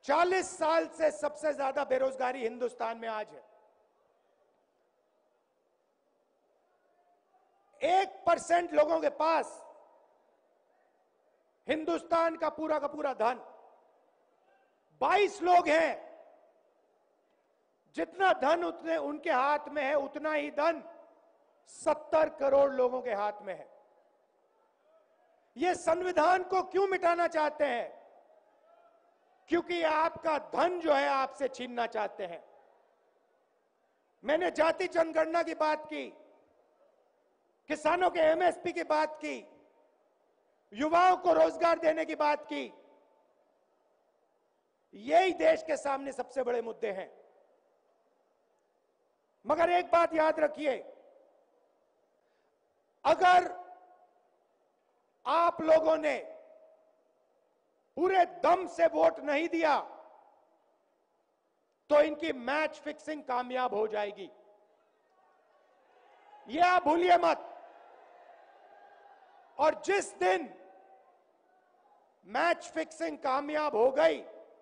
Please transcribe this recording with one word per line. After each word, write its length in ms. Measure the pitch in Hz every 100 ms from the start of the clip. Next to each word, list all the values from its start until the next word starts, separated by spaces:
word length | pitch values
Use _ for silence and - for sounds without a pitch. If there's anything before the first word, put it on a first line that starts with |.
चालीस 540 | - 294 359 381 - -
साल 300 | 311 330 320
से 220 | - 302
सबसे 440 | 302 294 294 302
ज्यादा 300 | 277 269 269
बेरोजगारी 580 | 269 254 262 262 254 269
हिंदुस्तान 560 | 226 247 240 247 226 226
में 100 | 226
आज 200 | 214 214
है। 260 | 147 - _ _ _ _ _ _ _ _ _ _ _ _ _ _ _ _ _ _ _ _ _ _ _ _ _ _ _ _ _ _ _ _ _ _ _ _ _ _ _ _ _ _ -
एक 420 | 285 370 381 - -
परसेंट 460 | 339 - 339 339
लोगों 280 | 302 302 320
के 80 | 302
पास 560 | 285 311 320 - - - - - _ _ _ _ _ _ _ _ _ _ _ _ _ _ _ _ _ -
हिंदुस्तान 680 | 320 311 330 - 330 330 330
का 120 | 311
पूरा 300 | 302 311 302
का 80 | 277
पूरा 280 | 302 285
धन, 200 | 254 220 247 - - - _ _ _ _ _ _ _ _ _ _ _ _ _
बाईस 420 | 269 381 392 -
लोग 260 | 339 359 330
हैं, 460 | 311 320 214 - - - - _ _ _ _ _ _ _ _ _ _ _ _ _ _ _
जितना 380 | - 339 349 381
धन 320 | - 262 339
उतने, 320 | 339 - 320 320
उनके 340 | 285 302 339
हाथ 380 | 262 277 294 294
में 160 | 294
है, 100 | 269
उतना 380 | 294 269 294 302
ही 180 | 311 294
धन 320 | 285 311 320 - - - _ _ _ _ _ _
सत्तर 640 | - 330 294 - 320 311
करोड़ 420 | - 277 277 277
लोगों 320 | 262 247 254
के 100 | 247
हाथ 200 | 202 208 208
में 120 | 202
है। 200 | 160 - - _ _ _ _ _ _ _ _ _ _ _ _ _ _ _ _ _ 233
ये 180 | 349
संविधान 680 | 349 - 339 359 359 311 370
को 200 | 370 381
क्यों 240 | - 359 392
मिटाना 400 | 370 349 339 339
चाहते 380 | 320 302 294
हैं? 400 | 285 240 165 - - - _ _ _ _ _ _ _ _ _ _ _ _ _
क्योंकि 260 | 339 339
ये 100 | 349
आपका 540 | 320 311 320 320 320 294
धन 420 | 294 - 330 359
जो 120 | 320
है, 160 | 277 285
आपसे 400 | 277 262 - 277
छीनना 380 | - 247 240 226
चाहते 400 | 220 202 - 185
हैं। 180 | 165 - - _ _ _ _ _ _ _ _ _ _ _ _ _ _ _ _
मैंने 260 | 208 311 349
जाति 380 | - 320 320 359
जनगणना 540 | 349 330 320 320 339
की 120 | 330
बात 300 | 320 311 311
की, 220 | 302 294 240 - - _ _ _ _ _ _ _ _ _ _ _ _ _ _
किसानों 420 | 302 302 349 359
के 100 | 339
एमएसपी 520 | 311 330 359 330 349
की 100 | 339
बात 340 | 320 302 302 311
की, 320 | 302 262 - - _ _ _ _ _ _ _ _ _ _ _
युवाओं 440 | 208 302 339 370 359
को 160 | 359
रोजगार 460 | 320 320 320 339 330
देने 260 | 330 320
की 100 | 320
बात 300 | 311 294 294
की। 280 | 302 294 240 - _ _ _ _ _ _ _ _ _ _ _ _ _ _ _ _ _ _ _ _ _
यही 380 | 196 226 320 381
देश 300 | - 320 320
के 140 | 320 277
सामने 360 | 285 269 277
सबसे 300 | 254 247 277
बड़े 200 | 240 240
मुद्दे 280 | 226 214 214
हैं। 340 | 190 175 - _ _ _ _ _ _ _ _ _ _ _ _ _ _ _ _ _ _ _ _ _ _ 208
मगर 240 | 311 339
एक 200 | 349 349
बात 240 | 339 339
याद 260 | 330 311 320
रखिए, 380 | 294 302 302 226 - - - - _ _ _ _ _ _ _ _ _ _ _ _ _ _ _ _ _ _
अगर 600 | 262 330 359 359 359 - - - - - _ _ _ _ _ _ _ _ _ _ _ _ -
आप 360 | 311 339 330
लोगों 340 | 320 320 320 311
ने 340 | 302 247 - - - - - _ _ _ _ _ _ _ _ _ _ _ _ -
पूरे 300 | 359 381 339
दम 400 | - 294 359 349
से 200 | - 330
वोट 320 | 311 330 302
नहीं 300 | 277 294 330
दिया, 320 | 330 320 254 160 - - - _ _ _ _ _ _ _ _ _ _ _ _ _ _ _ _ _
तो 120 | 294
इनकी 320 | 311 302 320
मैच 380 | 269 240 294 311
फिक्सिंग 540 | - 294 294 - 302
कामयाब 500 | 262 247 247 254 254
हो 120 | 202 220
जाएगी, 440 | 208 208 196 175 - - _ _ _ _ _ _ _ _ _ _ _ _ _ _ _ _ - - - -
ये 120 | 277
आप 220 | 349 359
भूलिए 340 | 294 339 359 349
मत। 340 | 339 294 - - - - - - - - - - - - - - - - - - - - _ -
और 240 | 311 302
जिस 320 | - 392 -
दिन 400 | - 370 370 247 - - - - - _ _ _ _ _ _ _ _ _ _ _ _
मैच 400 | 175 226 330 330
फिक्सिंग 540 | - 320 320 - 330 294
कामयाब 580 | 277 269 285 302 302 226
हो 140 | 247
गई 340 | 269 330 285 - - - -